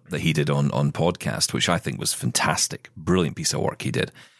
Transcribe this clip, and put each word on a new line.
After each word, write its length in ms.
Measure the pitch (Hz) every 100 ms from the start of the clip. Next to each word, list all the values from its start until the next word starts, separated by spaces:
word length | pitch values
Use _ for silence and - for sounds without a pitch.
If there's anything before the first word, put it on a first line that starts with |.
| -
that 120 | 78
he 120 | 80
did 160 | 76 73
on, 220 | 71 71
on 200 | 58 71
podcast, 640 | - 82 - - - -
which 160 | - -
I 80 | 85
think 220 | - -
was 140 | -
fantastic. 760 | - 64 - - - - - - -
Brilliant 380 | 80 90 82 -
piece 180 | 156
of 80 | -
work 200 | - -
he 100 | -
did. 200 | - - - - _